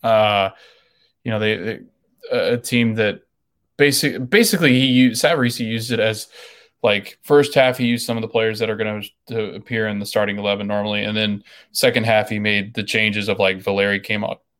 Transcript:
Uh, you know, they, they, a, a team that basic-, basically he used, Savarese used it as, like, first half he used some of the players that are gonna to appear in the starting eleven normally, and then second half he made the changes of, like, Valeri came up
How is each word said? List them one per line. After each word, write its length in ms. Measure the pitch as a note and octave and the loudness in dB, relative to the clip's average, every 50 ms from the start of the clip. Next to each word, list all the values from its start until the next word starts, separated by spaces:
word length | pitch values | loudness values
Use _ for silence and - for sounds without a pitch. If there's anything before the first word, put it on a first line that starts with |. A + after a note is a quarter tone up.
Uh, 480 | - A2+ A2 A2 G#2+ G#2 G#2 G2+ G2 F#2+ - _ - - _ _ _ _ _ _ _ _ _ _ _ | 2 4 4 4 4 4 2 2 0 0 -4 _ -20 -20 _ _ _ _ _ _ _ _ _ _ _
you 60 | B2 | -4
know, 80 | A2 G#2+ | -2 0
they, 180 | G#2+ G#2+ A2 | 0 0 -2
they, 240 | G2 F2 A2 A2 - - _ _ _ _ _ _ _ - - | -2 -4 -8 -8 -8 -14 _ _ _ _ _ _ _ -8 -4
a, 240 | B2 A#2+ F2+ F2+ B2 | -4 -2 0 0 -2
a 40 | A#2+ | -2
team 360 | B2 - B2+ A#2+ A#2 A#2 A2 | -4 -2 0 2 2 2 0
that 260 | A2 G#2+ G#2 F#2+ - _ _ _ _ _ _ _ _ _ _ _ | 0 -2 -2 -2 -6 _ _ _ _ _ _ _ _ _ _ _
basic-, 520 | - C#3+ D3 C3+ - - C#3+ - - C3 B2 | 2 2 2 2 0 -2 -2 -2 -4 -6 0
basically 440 | - G#3+ A#3 A3+ - F3 E3 C#3+ | 2 4 4 4 2 2 2 4
he 140 | B2+ B2+ C3 | 4 4 4
used, 360 | C3 B2+ B2+ B2+ B2+ A#2 - | 4 4 4 4 4 2 2
Savarese 420 | - D3+ E3+ D3+ B2 A#2+ A#2 - A#2+ | 2 2 2 2 0 -2 -2 -4 -6
used 280 | A2 A2+ A2+ A2 A#2+ | -6 -4 -6 -4 -4
it 80 | A#2+ A2 | -2 0
as, 260 | G#2+ A2 A2 G2+ - _ _ - - - - _ _ _ _ _ | 0 0 -2 -4 -10 _ _ -20 -20 -20 -20 _ _ _ _ _
like, 360 | - G#2+ G#2 G#2 G2+ - - _ | 0 0 0 0 -2 -8 -20 _
first 320 | _ - D3 D3 C#3+ C#3+ - | _ 4 4 4 4 4 4
half 240 | C#3 C3 B2+ B2 B2+ | 4 4 4 2 0
he 80 | B2+ | 0
used 180 | A#2+ A#2+ A#2 - | 0 0 -2 -2
some 120 | - A#2 A#2 | -4 -6 -6
of 40 | |
the 60 | A2+ A2 | -6 -2
players 300 | - A#2 A2+ A2 A2 A2 | -2 0 0 0 0 -2
that 100 | A#2 G#2+ | -2 -4
are 80 | G#2+ | -2
gonna 260 | G2+ A2 G#2+ G#2+ G#2+ G2 - _ _ _ - | -4 -4 -6 -6 -8 -10 -14 _ _ _ -8
to 260 | A#2 A2+ G#2+ G2 - | -6 -6 -6 -6 -8
appear 320 | G#2 G#2+ - B2 A2+ A2 | -14 -10 -6 -4 -2 -2
in 140 | G#2+ G#2 G2+ | -2 -4 -4
the 60 | G#2 | -6
starting 320 | - - A2 G#2 G2+ G2+ G#2 | -2 -2 0 0 0 -2 -4
eleven 280 | G2+ G2+ G2+ G2+ G#2 | -2 -2 -2 -2 -4
normally, 380 | G2+ G#2 G#2 G#2 G#2+ G#2 G#2 G#2 | -4 -4 -4 -2 -2 -4 -4 -4
and 120 | G#2+ G#2+ | -4 -2
then 280 | A2 G#2+ G#2 G#2 G2 _ - - - _ _ | -2 -2 -2 -4 -6 _ -16 -20 -20 _ _
second 340 | _ - - B2+ A2 B2 A2 | _ 0 0 2 2 2 0
half 240 | A#2 A2 G#2+ G#2 - | 2 2 2 2 0
he 120 | A2+ G#2+ | -4 -4
made 340 | G#2 G#2+ G#2 G2+ G2 G#2+ A#2 | 0 0 0 0 -2 -4 -8
the 80 | - | -8
changes 460 | G#2 - - A2 A2 G#2+ G2+ G#2+ G2+ G#2+ | -6 -2 0 0 0 0 0 -2 -2 -4
of, 100 | G2+ G2 | -2 0
like, 240 | G2+ F#2+ F#2+ F#2 | 0 0 0 -2
Valeri 380 | F#2+ G2+ G2 G2 G2 G2+ G2+ G2 | -4 -4 0 0 0 0 0 -4
came 240 | - - A2 G#2 G#2+ | -4 -6 -6 -4 -4
up 200 | - - _ _ _ _ | -6 -8 _ _ _ _